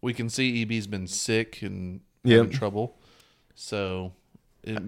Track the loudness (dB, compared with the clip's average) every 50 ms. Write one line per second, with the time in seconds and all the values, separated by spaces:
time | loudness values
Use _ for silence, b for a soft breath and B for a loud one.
0 | -4 -4 -4 -2 -4 -4 0 0 2 2 2 0 0 0 -2 -4 -4 -4 -6 -6
1 | -6 -6 -6 -4 -2 2 2 2 0 -2 -6 -10 -8 -8 -8 -8 -8 -8 -10 -12
2 | -16 _ _ _ 6 8 8 8 8 6 2 -2 -4 -2 -2 -2 -4 -4 -6 _
3 | _ -20 -20 -20 -20 _ _ _ _ _ _ -18 -12 -6 -4 -4 -2 -2 -4 -4
4 | -6 -8 -10 _ _ _ _ -20 _ _ _ _ -10 -8 -8 -6 -8